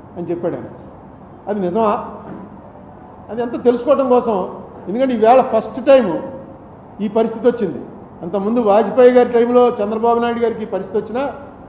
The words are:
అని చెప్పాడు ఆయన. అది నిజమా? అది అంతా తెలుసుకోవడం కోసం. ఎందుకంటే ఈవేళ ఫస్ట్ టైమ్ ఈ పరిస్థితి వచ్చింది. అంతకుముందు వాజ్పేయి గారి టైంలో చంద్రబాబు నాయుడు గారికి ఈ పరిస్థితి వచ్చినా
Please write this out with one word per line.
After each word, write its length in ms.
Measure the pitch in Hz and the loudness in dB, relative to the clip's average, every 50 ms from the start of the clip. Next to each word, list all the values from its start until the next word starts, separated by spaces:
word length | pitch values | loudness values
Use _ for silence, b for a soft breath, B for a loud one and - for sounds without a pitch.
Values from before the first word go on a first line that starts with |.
| - - - | -20 -18 -14
అని 100 | 180 170 | -10 -8
చెప్పాడు 280 | 175 170 170 - 170 143 | -8 -6 -6 -6 -6 -6
ఆయన. 100 | 123 113 110 - - - - - - - - - - - - - - - - | -8 -10 -14 -16 -18 -20 -20 -20 -20 -20 -20 -20 -20 -20 -20 -20 -14 -8 -8
అది 120 | 214 208 | -6 -4
నిజమా? 460 | 185 175 175 226 226 208 214 233 214 - - - - - - - - - - - - - - - - - - - - - - - - - | -4 -4 -2 0 0 0 0 -2 -6 -10 -14 -16 -16 -16 -16 -16 -16 -18 -20 -20 -20 -20 -20 -20 -20 -20 -20 -20 -20 -20 -20 -20 -16 -10
అది 120 | 208 233 | -8 -6
అంతా 160 | 233 240 233 269 | -6 -6 -4 0
తెలుసుకోవడం 500 | - 240 247 240 - 302 277 247 269 254 | 2 2 2 2 2 2 2 2 4 4
కోసం. 540 | 247 247 - 233 214 185 185 - - - - - - - - 185 | 2 2 2 0 -2 -2 -4 -6 -10 -14 -16 -18 -18 -14 -10 -6
ఎందుకంటే 260 | 190 240 269 262 247 | -4 -2 0 0 0
ఈవేళ 280 | 214 214 220 247 262 247 254 226 | 2 4 6 6 6 4 2 0
ఫస్ట్ 300 | 220 214 - - 262 220 | -2 -2 -4 -8 -2 2
టైమ్ 320 | 294 269 262 233 185 156 - - - - - - - - - - - - - - - - - | 4 6 6 4 2 -2 -6 -8 -10 -12 -14 -16 -18 -20 -20 -20 -20 -20 -20 -20 -18 -10 -8
ఈ 60 | 202 214 | -6 -4
పరిస్థితి 400 | - 226 226 220 - 220 196 247 | -2 0 -2 -2 -2 -2 0 0
వచ్చింది. 300 | 240 - 214 170 135 117 - - - - - - - - | 0 0 -2 -6 -6 -8 -12 -14 -18 -20 -20 -20 -16 -14
అంతకుముందు 380 | 165 175 180 202 190 208 233 247 | -10 -6 -4 -4 -2 -2 0 0
వాజ్పేయి 500 | 233 202 196 214 220 202 - 254 247 247 | 2 2 2 2 2 2 4 6 6 6
గారి 220 | 247 247 247 - | 6 6 4 4
టైంలో 360 | 240 233 233 233 247 247 247 240 | 2 2 2 4 4 4 4 4
చంద్రబాబు 520 | - 214 202 208 220 220 226 233 233 233 | 2 0 -4 -4 -4 -2 0 0 0 2
నాయుడు 180 | 240 240 233 233 | 0 -2 -2 -2
గారికి 240 | 233 226 220 - | -2 -2 -2 -4
ఈ 40 | 220 | -8
పరిస్థితి 380 | - - 185 185 - - 214 208 | -6 -6 -6 -6 -4 -4 -4 -4
వచ్చినా 280 | 208 214 254 277 269 - - - - - - - | -4 -6 -6 -6 -6 -8 -10 -16 -18 -20 -20 -20